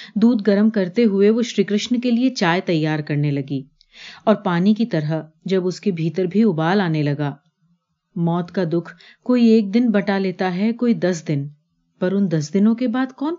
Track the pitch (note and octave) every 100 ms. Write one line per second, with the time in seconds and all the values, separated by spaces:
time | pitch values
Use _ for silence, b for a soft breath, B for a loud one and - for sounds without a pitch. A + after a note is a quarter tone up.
0 | B G#3 A3+ A#3+ G3+ G3 A3 G#3+ F#3 F#3
1 | A#3 G3 G3+ A3+ A#3 - G3 G#3 - A#3+
2 | B3 A#3 C4 C4 F3 F3 F#3+ E3 D#3 D#3
3 | D3 D3 D3 C#3 C#3 C#3 C3 _ B B
4 | B B - G#3 F#3+ F3 F#3+ G#3+ A#3 E3
5 | D3+ D#3+ D#3 _ F3 F#3+ F#3 F3 G#3 E3+
6 | D#3+ D#3+ F#3 G3 A3 D#3+ D#3+ G3+ F3+ D#3
7 | D3 C#3 D3 C#3+ _ _ _ _ _ _
8 | _ - E3+ E3+ F3 - E3+ E3+ E3+ -
9 | b b - B3 A#3 A3 G3 A3 B3 G3+
10 | G3 G3 F#3+ F3+ F#3 F3+ G#3+ A#3 A#3+ F3+
11 | F3 E3+ D#3+ C#3+ C#3+ - _ _ _ _
12 | F#3 G3 G3 D#3+ D3 G3 G#3+ A3+ B3+ B3+
13 | C4 - C#4+